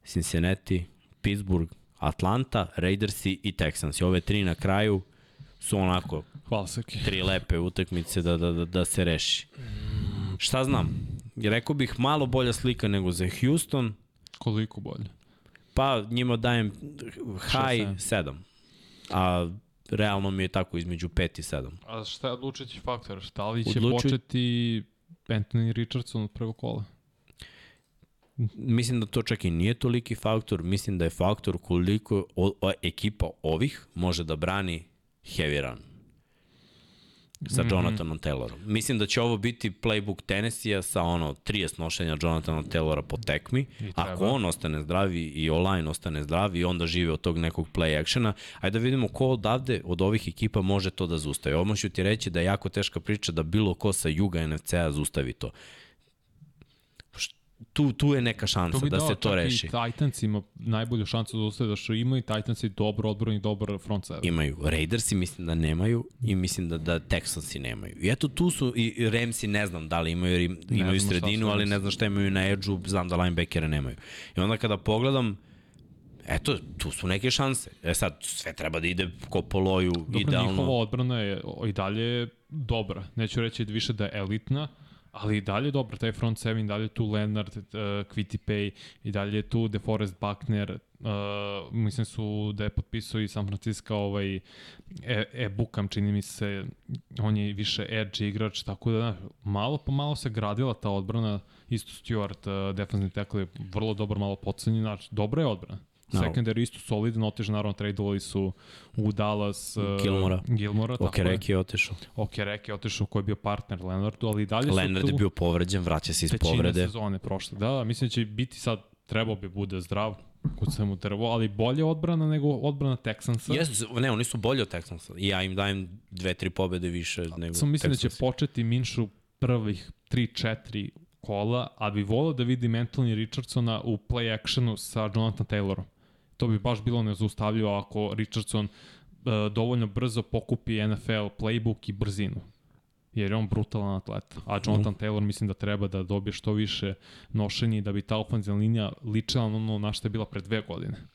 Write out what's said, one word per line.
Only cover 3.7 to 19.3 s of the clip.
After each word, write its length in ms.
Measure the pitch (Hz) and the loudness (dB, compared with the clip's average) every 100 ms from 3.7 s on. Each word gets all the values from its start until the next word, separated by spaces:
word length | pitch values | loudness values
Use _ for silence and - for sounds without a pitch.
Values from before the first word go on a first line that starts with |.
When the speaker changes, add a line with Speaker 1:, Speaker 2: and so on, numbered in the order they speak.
| - 76 71 | 0 -4 2
Speaker 1:
Ove 180 | 90 90 | 4 4
tri 220 | - 101 | 4 2
na 120 | 92 82 | 2 0
kraju 460 | 98 95 107 98 - _ _ _ - - | 2 2 4 2 -2 _ _ _ -20 -12
su 180 | - 101 | -2 2
onako 460 | 92 90 - 76 - - - | 4 2 0 -6 -8 -18 -4
Speaker 2:
Hvala, 220 | 110 90 | -2 -2
Srki. 320 | - 113 107 - | -6 -6 -4 0
Speaker 1:
tri 160 | 95 | 0
lepe 380 | 92 92 - 85 | 2 0 2 2
utakmice 600 | 87 - 92 87 82 95 | 2 0 0 -2 0 0
da, 160 | 85 85 | 2 4
da, 140 | 87 | 2
da, 140 | 85 85 | 2 2
da 200 | 90 87 | 2 2
se 180 | - | 2
reši. 440 | 87 80 - - - - - - - - - - - 95 | 2 2 0 -2 -4 -14 -10 -6 -4 -2 -2 -2 -4 -2
Šta 260 | - 131 | 0 2
znam? 440 | 131 127 80 - - - - - | 4 4 2 0 -4 -8 -10 0
Rekao 380 | 107 113 - | 2 2 2
bih 200 | 147 127 - | 0 0 2
malo 280 | 131 151 131 | 2 4 4
bolja 280 | 131 123 | 4 2
slika 340 | 113 123 120 107 | 2 2 2 2
nego 240 | 101 92 | 2 2
za 160 | 87 90 - | 2 0 2
Houston. 520 | 123 165 - 139 117 104 _ _ - - | 4 4 2 0 0 -4 _ _ -20 -6
Speaker 2:
Koliko 440 | - 107 110 - | 0 0 0 -6
bolje? 240 | - - 101 - _ _ _ - _ | -10 -8 -10 -12 _ _ _ -20 _
Speaker 1:
Pa 320 | - 135 123 104 | 2 4 2 2
njima 280 | 117 123 117 | 0 2 2
dajem 340 | 120 120 107 - 143 - 113 - 117 | 4 4 2 -2 -14 -12 -14 -10 -8
high 160 | 95 | -6
Speaker 2:
Šest, 180 | - 131 131 120 | -2 2 2 2
sedam. 220 | 101 92 | 0 -2
Speaker 1:
sedam. 440 | - 107 73 69 - _ _ - - - - | 0 0 0 -6 -16 _ _ -20 -20 -20 -4
A 400 | 92 92 | 2 4